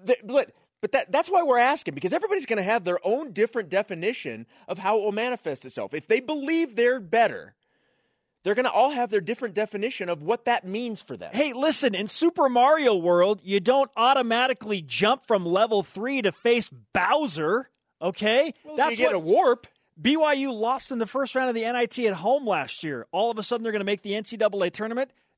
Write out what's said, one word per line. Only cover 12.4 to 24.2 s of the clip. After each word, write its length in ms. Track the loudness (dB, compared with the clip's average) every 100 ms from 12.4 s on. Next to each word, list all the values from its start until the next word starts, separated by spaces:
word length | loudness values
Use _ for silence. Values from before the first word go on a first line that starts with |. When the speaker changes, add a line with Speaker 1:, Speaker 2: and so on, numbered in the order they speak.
| 2
Speaker 2:
Mario 460 | 6 6 6 4 2
World, 460 | 4 4 4 2
you 160 | 0 0
don't 320 | 4 2 2 2
automatically 840 | 4 4 2 0 0 -2 -4 -6
jump 460 | -4 0 2 2 0
from 180 | 0 2
level 380 | 2 2 2
three 400 | -2 -6 -4 -2
to 80 | -2
face 380 | 0 2 2 0 -8 _
Bowser, 760 | -2 0 0 0 -2 -2 -2 -4 _ _ _
okay? 520 | -6 -2 0 2 0 -4
Speaker 1:
Well, 140 | -10 -2
Speaker 2:
That's 140 | 0
Speaker 1:
you 60 | 2
get 100 | 0
Speaker 2:
what 80 | 0
Speaker 1:
a 40 |
warp. 480 | 2 4 4 2 -2 _ _ -4
Speaker 2:
B 180 | 0 2
Y 160 | 2
U 180 | 2 -2
lost 400 | -2 -2 -2 -4
in 80 | -6
the 80 | -4
first 260 | -4 -4
round 160 | -2 -2
of 60 | -2
the 80 | -2
N 100 | -2
I 100 | -2
T 200 | 0 -2
at 80 | 0
home 300 | 0 0 0
last 380 | -2 -2 -8
year. 240 | -8 -8 -6
All 200 | -2 -2
of 80 | -2
a 40 |
sudden, 200 | -4 -4
they're 80 | -2
gonna 140 | -4 -2
make 160 | -4
the 120 | -4
N 120 | -6